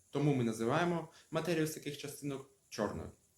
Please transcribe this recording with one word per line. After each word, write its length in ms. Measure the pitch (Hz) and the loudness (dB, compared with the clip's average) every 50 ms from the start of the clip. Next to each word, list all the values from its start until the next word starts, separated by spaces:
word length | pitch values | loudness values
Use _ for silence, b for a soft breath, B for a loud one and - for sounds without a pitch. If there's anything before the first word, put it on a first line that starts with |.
| _ _ | _ _
тому 260 | - 143 147 151 135 | -2 2 4 4 4
ми 80 | 127 117 | 4 2
називаємо 680 | 113 110 113 113 117 143 165 175 175 170 165 156 B B B B B | 0 0 0 0 2 2 4 2 2 2 0 -2 B B B B B
матерію 360 | 151 160 160 180 170 160 156 | -4 -2 0 2 2 2 2
з 40 | 151 | 0
таких 260 | - - - 143 147 | -2 -6 -8 -8 -8
частинок 540 | - - 123 - - 143 143 135 131 - - - _ _ _ | -8 -10 -10 -10 -6 -6 -4 -4 -6 -8 -12 -20 _ _ _
чорною. 420 | - - 104 98 - 82 82 85 - _ _ _ _ | -2 0 0 0 0 -4 -8 -8 -12 _ _ _ _